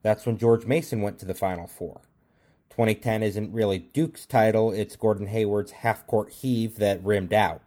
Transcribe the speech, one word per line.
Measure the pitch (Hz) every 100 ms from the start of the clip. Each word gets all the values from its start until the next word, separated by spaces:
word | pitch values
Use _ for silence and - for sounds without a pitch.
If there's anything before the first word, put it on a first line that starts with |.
That's | 110 107
when | - 113
George | 117 113
Mason | 113 147 160 113
went | 104 101
to | 92
the |
Final | 92 95 90 87
Four. | - 87 - _ _ _ _ _ _ _
Twenty | - 113
ten | 107 120 110
isn't | 107 101 104
really | 110 107 95
Duke's | - - 160 -
title, | - 123 110 110 110
it's | 101 101 -
Gordon | 110 101 101
Hayward's | 110 104 104 101
half-court | - 117 107 - 110 104
heave | - 131 120 113 107
that | 104 95
rimmed | 92 104 92
out. | 107 98 80